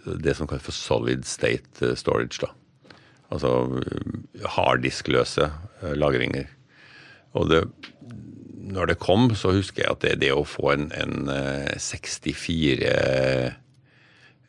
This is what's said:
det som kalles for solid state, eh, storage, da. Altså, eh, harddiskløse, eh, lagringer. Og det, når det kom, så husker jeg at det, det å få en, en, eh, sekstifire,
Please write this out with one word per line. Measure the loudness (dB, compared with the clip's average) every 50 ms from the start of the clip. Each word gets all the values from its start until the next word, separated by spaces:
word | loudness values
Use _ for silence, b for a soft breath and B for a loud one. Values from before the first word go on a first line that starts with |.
| -10 -8 -8
det | -2 0 0 0
som | 0 -2
kalles | -4 -4 -6 -6
for | -8 -8 -8
solid | -2 0 0 2 2 0 0 -2 -2
state, | -6 -4 0 0 0 0 0 -4 _ _ -2 0
eh, | 0 0
storage, | 0 0 0 2 2 0 -2 -4 -6
da. | -6 -6 -6 -12 _ _ _ _ b b b b b b b b b b
Altså, | -4 0 2 2 2 2 2 0 -2 -2 -4
eh, | -4 -6 -6 -6 -6 -8 -8 -10 -14 -16 -10 -8 -4
harddiskløse, | -2 2 2 4 4 4 2 0 -2 -4 -2 2 2 2 2 2 2 0 0 0 0 -6 -12 -16 -14 -10 -6
eh, | -4 0
lagringer. | 2 2 2 4 2 0 0 -2 -4 -6 -8 -12 -20 _ B B B B B B B B B B B B B _
Og | 0 2 4
det, | 4 4 4 2 -4 -12 -18 -20 -20 _ -18 -16 -16 -16 -16 -16 -18 -18 -18 -18 -16 -14 -10
når | -8 -4 -2 0 0 0
det | 0
kom, | 2 4 4 6 6 4 4
så | 2 2 2 2
husker | 2 2 0 -2 -2 -2
jeg | -2
at | 0 0 2
det, | 0 2 2
det | 2 2 2
å | 2 0
få | -2 -4 -2 2 2 2
en, | 2 0 -4 -4
en, | -6 -4 -4 -4 -2 -2 -2
eh, | -2 -2 -2 -2 -2 -2 -4 -4 -4 -4
sekstifire, | -6 -8 -8 -8 -8 -10 -10 -6 -4 -4 -4 -4 -4 -4 0 2 2 2 2 2 2 2 2 2 2 2 2 2 2 2 2 2 0 -2 -4 -8 -16 _ _ _ b b b b b b b b b b b b _